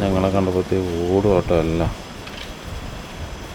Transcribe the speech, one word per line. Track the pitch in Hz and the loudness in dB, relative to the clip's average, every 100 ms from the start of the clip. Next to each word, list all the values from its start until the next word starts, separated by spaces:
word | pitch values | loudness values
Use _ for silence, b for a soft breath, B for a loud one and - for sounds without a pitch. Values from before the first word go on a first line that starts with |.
ഞങ്ങളെ | 98 92 95 | 2 2 2
കണ്ടപ്പോഴത്തേ | 98 92 92 90 95 92 85 87 95 | 2 2 2 2 0 0 0 2 4
ഓടും | 104 92 | 6 4
കേട്ടോ | 82 85 | 4 2
എല്ലാം. | 80 82 82 - - - - - - - - - - - - - - - - | 4 2 0 -2 -10 -14 -12 -12 -12 -12 -10 -10 -8 -10 -12 -10 -10 -10 -12